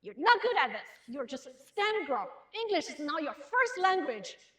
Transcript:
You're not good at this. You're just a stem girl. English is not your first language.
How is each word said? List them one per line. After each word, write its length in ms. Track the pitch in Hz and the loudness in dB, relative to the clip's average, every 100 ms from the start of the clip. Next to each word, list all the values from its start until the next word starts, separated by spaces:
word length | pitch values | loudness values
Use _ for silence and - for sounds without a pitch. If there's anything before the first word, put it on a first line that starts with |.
You're 140 | 196 208 | -14 -2
not 240 | 359 466 | 4 4
good 140 | 453 427 | 4 2
at 100 | 262 | 2
this. 100 | 208 - - - | -2 -10 -20 -14
You're 180 | 262 | -8
just 220 | 240 262 - | -8 -8 -12
a 40 | - - | -20 -12
stem 340 | - 415 440 285 | -2 0 0 0
girl. 200 | 247 196 - - | -2 -2 -10 -14
English 360 | 427 453 370 - | -6 0 0 0
is 100 | 277 | -6
not 240 | 294 311 | -4 -2
your 100 | 294 | -4
first 460 | - 285 494 480 508 | -8 0 2 2 4
language. 540 | 370 370 302 220 185 - - | 2 4 0 -6 -8 -14 -20